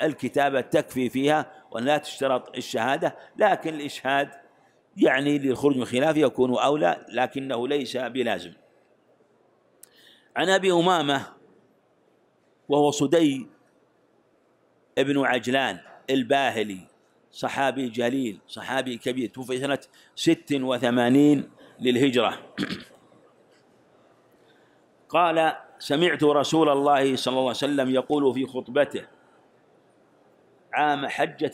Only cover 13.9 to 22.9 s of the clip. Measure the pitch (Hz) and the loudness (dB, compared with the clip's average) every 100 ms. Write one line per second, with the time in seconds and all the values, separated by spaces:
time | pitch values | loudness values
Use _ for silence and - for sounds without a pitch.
13.9 | _ _ _ _ _ _ _ _ _ _ | _ _ _ _ _ _ _ _ _ _
14.9 | - 139 139 127 123 113 135 123 90 - | -2 0 0 0 0 0 0 -2 -4 -14
15.9 | - - 135 117 139 127 113 107 92 - | -14 -4 -2 0 0 0 -2 -6 -8 -16
16.9 | _ _ _ _ - 131 135 135 127 127 | _ _ _ _ -10 -6 -2 -2 -2 -4
17.9 | 113 120 135 120 87 - 110 95 135 127 | -2 -2 -2 -4 -8 -16 -14 -6 -4 -4
18.9 | 117 127 127 113 131 127 127 139 135 - | -6 -6 -4 -6 -10 -8 -6 -4 -4 -6
19.9 | _ _ - 170 165 - 143 127 123 120 | _ _ -2 0 0 0 -4 -2 -2 0
20.9 | 123 120 135 147 139 - - - - 123 | 2 4 6 6 4 0 -14 -20 -4 0
21.9 | 120 139 120 104 - - - - - - | 2 2 2 0 -2 -10 -8 -8 -8 -14